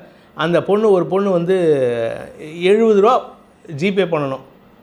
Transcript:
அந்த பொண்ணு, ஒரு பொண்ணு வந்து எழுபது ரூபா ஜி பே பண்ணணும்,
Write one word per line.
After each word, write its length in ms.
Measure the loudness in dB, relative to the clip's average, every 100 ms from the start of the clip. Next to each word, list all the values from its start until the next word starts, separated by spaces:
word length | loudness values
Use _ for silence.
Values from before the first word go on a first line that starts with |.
| -12 -20 _
அந்த 280 | -6 -2 0
பொண்ணு, 280 | 0 0 2
ஒரு 160 | 2 0
பொண்ணு 240 | -2 0
வந்து 260 | 0 0 0 2 2 0 -2 -4 -6 -12 -16 -16 -2
எழுபது 380 | 2 4 4 4
ரூபா 300 | 4 2 -2 -16 _ _ -14
ஜி 180 | -4 -2
பே 100 | 0
பண்ணணும், 360 | -2 -2 -4 -8 -12 _ _ _